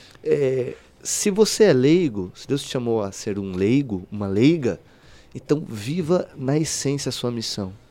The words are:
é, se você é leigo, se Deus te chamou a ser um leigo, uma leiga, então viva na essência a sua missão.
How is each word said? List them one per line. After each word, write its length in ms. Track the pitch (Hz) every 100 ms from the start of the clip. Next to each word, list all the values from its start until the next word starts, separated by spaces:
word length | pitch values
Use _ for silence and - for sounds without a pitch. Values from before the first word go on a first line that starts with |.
| - -
é, 500 | 156 147 135 131 123 - - _
se 260 | - - 208
você 340 | 196 208 - 208
é 80 |
leigo, 580 | 131 135 175 156 104 92 -
se 120 | -
Deus 140 | 139
te 80 | -
chamou 320 | 131 117 113
a 100 | 98
ser 260 | - 110 101
um 140 | 95 92
leigo, 480 | 101 135 135 95 -
uma 160 | 104 98
leiga, 520 | 98 135 170 117 87 - _ - - - 127
então 260 | - 151 -
viva 640 | 110 110 175 156 180 - -
na 200 | 131 151
essência 520 | 156 - 135 139 139
a 20 |
sua 200 | - 123
missão. 420 | 117 110 - 95 98 _